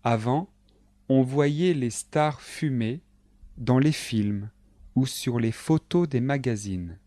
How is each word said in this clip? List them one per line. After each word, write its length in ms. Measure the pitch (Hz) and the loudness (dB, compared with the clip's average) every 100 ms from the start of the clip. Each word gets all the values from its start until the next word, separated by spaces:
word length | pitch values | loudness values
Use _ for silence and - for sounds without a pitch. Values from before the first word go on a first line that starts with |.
Avant, 460 | 120 117 113 139 190 _ _ _ _ _ _ | 2 0 2 0 -2 _ _ _ _ _ _
on 140 | 135 | 4
voyait 520 | 127 139 147 147 180 | 4 2 2 2 2
les 160 | 156 123 | 2 -2
stars 520 | - - 151 151 143 | -4 -4 0 0 -2
fumer 600 | - - 156 127 110 143 _ _ _ _ - - | -14 -4 -2 0 -2 -4 _ _ _ _ -20 -10
dans 220 | 120 127 | 2 4
les 140 | 143 | 4
films 560 | 156 - 113 104 104 104 _ _ _ - - | 0 -2 0 0 -2 -6 _ _ _ -4 -2
ou 100 | 131 | -2
sur 340 | - - 120 | -2 -4 -2
les 140 | 113 | -2
photos 560 | - - 160 _ 175 175 | -4 0 0 _ -2 0
des 120 | 123 | 0
magazines. 800 | 127 143 127 110 101 92 85 92 | 0 -2 -2 -4 -4 -6 -6 -12